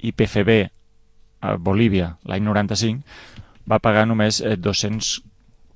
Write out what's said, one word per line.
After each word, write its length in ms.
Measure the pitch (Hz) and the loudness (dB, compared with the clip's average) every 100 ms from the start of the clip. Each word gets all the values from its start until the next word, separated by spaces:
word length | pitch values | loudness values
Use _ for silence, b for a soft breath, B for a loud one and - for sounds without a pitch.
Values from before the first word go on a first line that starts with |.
I 100 | 117 - | -6 0
P 80 | 107 | 0
F 180 | 107 | 2
B 160 | 101 110 92 - _ _ _ _ - _ 98 | 4 4 2 -6 _ _ _ _ -20 _ -6
a 80 | 98 | -4
Bolívia 540 | 85 98 117 98 85 82 - | 0 2 2 2 -2 -8 -8
l'any 240 | 95 107 | -4 0
noranta-cinc, 560 | 104 101 101 113 120 B B B B B B - | 0 0 -2 -2 -4 B B B B B B -2
va 120 | 110 | 0
pagar 240 | 113 107 110 | 2 2 2
només, 360 | 113 107 104 | 2 2 0
eh, 160 | 110 104 | -2 -2
dos-cents, 640 | 104 98 104 107 - - - _ _ _ - | -2 -2 -4 -4 -6 -8 -12 _ _ _ -20